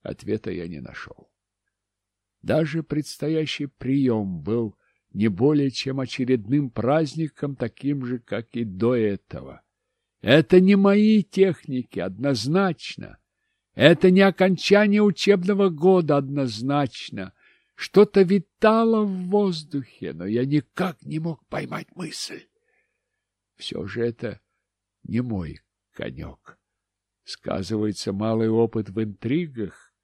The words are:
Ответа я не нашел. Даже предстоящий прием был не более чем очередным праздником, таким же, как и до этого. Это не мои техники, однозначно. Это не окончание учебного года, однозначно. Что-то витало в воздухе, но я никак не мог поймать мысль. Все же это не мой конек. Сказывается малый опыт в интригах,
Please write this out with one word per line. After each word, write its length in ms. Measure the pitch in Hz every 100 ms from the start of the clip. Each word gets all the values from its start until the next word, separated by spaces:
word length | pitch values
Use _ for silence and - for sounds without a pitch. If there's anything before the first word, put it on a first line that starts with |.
Ответа 480 | - - - 107 -
я 180 | 87 87
не 120 | 78
нашел. 500 | 62 - - - _ _ _ _ _ _ _ _ _ _ _ _
Даже 400 | - 147 160 160
предстоящий 840 | 151 151 151 - 147 160 151 - 143
прием 720 | - 123 139 131 110 98 87
был 360 | 78 117 113 - _ _ _
не 160 | 98 110
более 420 | 92 139 147 139
чем 300 | - 135 135
очередным 680 | 127 - 123 131 101 143 135
праздником, 840 | 107 110 156 151 143 156 - 143 135
таким 500 | 117 - 139 143 123
же, 120 | 123
как 300 | - 104 113
и 120 | 117
до 300 | 113 92 113
этого. 680 | 123 107 98 - - 65 - _ _ _ _ _ _
Это 380 | - 147 - 185
не 160 | 185 202
мои 460 | 196 202 214 214
техники, 760 | - 190 190 160 - 127 120 -
однозначно. 1200 | 92 95 139 123 120 175 196 156 - - - - _ _ _ _ _
Это 360 | - 147 170 185
не 100 | 185
окончание 840 | 196 - 190 180 - 202 208 208
учебного 680 | 208 - - 202 175 202 196
года, 480 | 151 180 185 156 143
однозначно. 1160 | 135 143 131 107 127 143 135 - - 98 90 - _ _ _
Что-то 480 | - - 196 208 202
витало 840 | 175 196 - _ 220 220 226 220
в 240 | 208 190 180
воздухе, 840 | 208 196 165 147 143 123 - 85
но 140 | 76 92
я 180 | 113
никак 580 | 131 147 - - 190 147
не 160 | 139 156
мог 260 | 165 156 _
поймать 420 | - - - - -
мысль. 500 | - - - - - _ _ _ _ _ _ _ _ _ _ _
Все 300 | - - 98
же 160 | 107
это 380 | 117 113 113 - _ _ _ _ _ _
не 180 | - 110
мой 380 | 123 101 78 82 _ _ _
конек. 680 | - - 65 - - - - _ _ _ _ _ _
Сказывается 880 | - - - - 95 110 107 95 -
малый 360 | 98 110 113 113
опыт 420 | 113 117 113 104
в 120 | 98
интригах, 880 | 107 98 117 151 165 120 98 - _ _